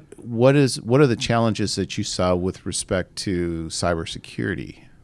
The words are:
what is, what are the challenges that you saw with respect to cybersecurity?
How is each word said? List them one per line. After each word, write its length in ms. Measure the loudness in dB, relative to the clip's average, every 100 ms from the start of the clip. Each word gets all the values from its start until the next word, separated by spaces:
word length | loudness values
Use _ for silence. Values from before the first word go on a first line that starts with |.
| 0 -18
what 380 | -6 2 4 6
is, 260 | 4 0
what 180 | 2 4
are 60 | 4
the 80 | 2
challenges 600 | 0 2 2 0 -2 -2
that 240 | -4 -4
you 40 |
saw 320 | -4 0 2 2
with 300 | 0 -4 -6
respect 500 | -6 -2 -2 -4 -6
to 500 | -4 -2 -2 -4 -6
cybersecurity? 1120 | -4 -2 -2 -4 -12 -12 -6 -4 -6 -10 -16 -20 -20